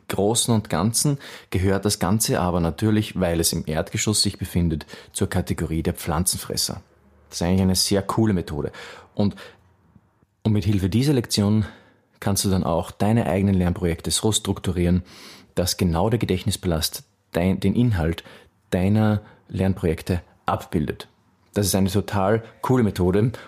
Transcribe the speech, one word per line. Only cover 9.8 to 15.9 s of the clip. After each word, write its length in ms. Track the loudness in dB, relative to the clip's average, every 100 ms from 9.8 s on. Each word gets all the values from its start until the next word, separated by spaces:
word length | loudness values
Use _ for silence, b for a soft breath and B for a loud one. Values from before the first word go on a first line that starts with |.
| _ -20 _ _ _ _
und 100 | 0
mit 100 | 0
Hilfe 260 | 2 0 2
dieser 240 | 0 2
Lektion 520 | 0 0 0 2 2 0 B B B _ _
kannst 220 | -2 0 0
du 40 |
dann 140 | 0
auch 260 | 2 0 -2
deine 360 | -2 2 2 2
eigenen 300 | 2 2 4
Lernprojekte 540 | 2 0 -2 -2 -4
so 220 | -2 0
strukturieren, 720 | 0 -2 -4 -2 0 2 2 B B B B B -4
dass 200 | -2 0
genau 340 | 0